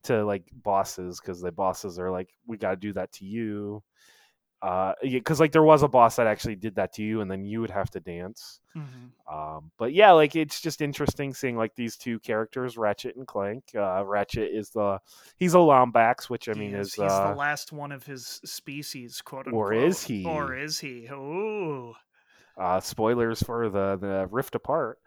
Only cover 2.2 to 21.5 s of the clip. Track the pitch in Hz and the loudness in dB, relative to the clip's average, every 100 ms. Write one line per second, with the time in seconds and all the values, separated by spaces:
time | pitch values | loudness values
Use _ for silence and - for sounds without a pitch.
2.2 | 92 _ - 110 98 95 104 95 92 - | -6 _ -14 -6 -4 -4 -4 -6 -8 -10
3.2 | 95 110 110 104 104 104 _ _ _ _ | -10 -6 -6 -6 -8 -10 _ _ _ _
4.2 | _ _ _ _ 98 90 95 - 131 127 | _ _ _ _ -4 -2 -2 -2 -2 -2
5.2 | - 151 156 160 156 156 143 127 117 - | -2 2 4 6 8 8 8 6 6 6
6.2 | 113 107 120 101 110 101 98 - 107 110 | 2 2 -4 -6 -6 -4 -4 -4 -4 -2
7.2 | 101 95 101 110 113 98 95 95 87 87 | -4 -6 -6 -6 -4 -4 -6 -8 -10 -10
8.2 | 90 117 - - _ 160 143 127 127 _ | -10 -12 -20 -20 _ -14 -14 -16 -20 _
9.2 | - 78 76 78 78 _ 113 165 208 170 | -14 -10 -10 -12 -16 _ -2 8 12 12
10.2 | 151 165 151 - 165 - 147 - 147 - | 8 2 -2 -4 -6 -4 -6 -2 -4 -2
11.2 | 139 131 131 117 113 - 117 - - 113 | -6 -4 -4 -2 -4 -4 -8 -6 -6 -6
12.2 | - 110 110 131 127 117 107 101 123 120 | -2 -2 -2 -6 -8 -2 -2 -2 -6 -12
13.2 | 131 104 101 117 - 113 101 92 98 101 | -8 -4 -4 -6 -8 -4 -2 -2 0 -2
14.2 | 101 117 101 107 101 113 101 98 _ - | -2 -4 -4 -4 -6 -2 -2 -2 _ -20
15.2 | - _ 180 180 165 135 127 117 113 123 | -20 _ 4 6 8 8 6 6 4 2
16.2 | - 120 - 107 104 101 98 - 98 98 | -4 -8 -6 -6 -6 -6 -6 -2 2 2
17.2 | 101 101 143 147 - 151 143 139 131 131 | 2 0 -4 -4 -8 -12 -12 -12 -14 -14
18.2 | 117 - 170 - - 143 143 - 120 - | -14 -14 -14 -14 -12 -12 -12 -12 -12 -14
19.2 | - 135 131 113 101 110 147 185 - 107 | -12 -12 -4 -2 0 2 2 0 -4 -6
20.2 | 165 156 143 131 151 151 147 123 117 139 | -4 -4 -6 -8 -8 -8 -10 -14 -14 -14
21.2 | 139 170 214 | -8 -6 -4